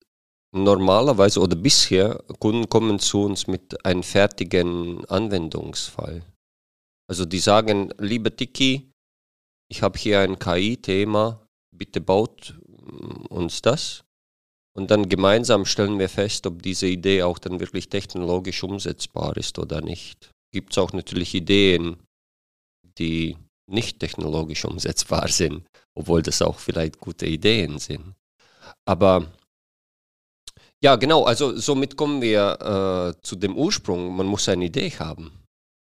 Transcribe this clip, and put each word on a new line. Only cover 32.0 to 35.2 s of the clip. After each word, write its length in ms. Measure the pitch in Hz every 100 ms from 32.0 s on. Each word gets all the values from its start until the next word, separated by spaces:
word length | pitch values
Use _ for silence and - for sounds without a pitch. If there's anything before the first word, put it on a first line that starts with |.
| 147 143
wir, 920 | 117 107 101 - - 98 95 92 90 82
äh, 20 |
zu 120 | -
dem 220 | 92 95 95
Ursprung, 580 | 165 214 - 90 90
man 140 | 92 92
muss 200 | 101 -
eine 180 | 92 87
Idee 260 | - 185
haben, 400 | - 78 76